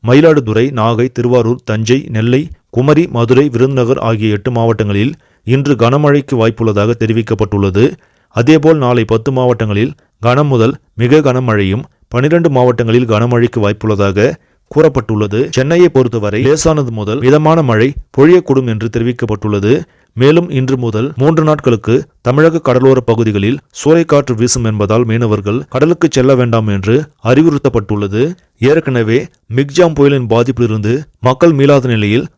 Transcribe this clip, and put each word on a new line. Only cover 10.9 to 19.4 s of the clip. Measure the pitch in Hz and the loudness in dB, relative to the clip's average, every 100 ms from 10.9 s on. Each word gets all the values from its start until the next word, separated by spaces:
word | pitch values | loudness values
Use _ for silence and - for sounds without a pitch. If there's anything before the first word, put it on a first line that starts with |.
| - | -4
மிக | 120 151 139 | 2 2 2
கனமழையும், | 127 127 107 98 101 - _ _ 120 | 0 0 -2 -2 -4 -8 _ _ -2
பனிரெண்டு | 139 170 165 131 | 0 0 0 2
மாவட்டங்களில் | 123 117 117 120 120 | 2 0 0 0 2
கனமழைக்கு | 107 120 123 117 - 101 | 0 0 0 0 0 -2
வாய்ப்புள்ளதாக | 104 110 104 101 98 120 165 _ _ _ | -2 -4 -2 0 0 -2 -2 _ _ _
கூறப்பட்டுள்ளது. | 147 160 135 113 107 104 104 156 151 | 2 2 0 -4 -4 -2 -2 -2 -2
சென்னையை | 135 170 175 | 0 2 2
பொறுத்தவரை | 135 127 113 104 104 135 | 2 0 -2 -2 0 0
லேசானது | 151 165 151 131 110 | 0 0 0 -2 -6
முதல் | 104 120 127 | -6 -2 2
மிதமான | 151 151 165 139 | 2 2 2 2
மழை | 110 127 - - - | 0 0 -2 -8 2
பொழியக்கூடும் | 151 180 175 135 127 | 4 4 2 -2 0
என்று | 110 113 117 | -4 -4 -4
தெரிவிக்கப்பட்டுள்ளது. | 117 117 107 107 | -4 -4 -6 -4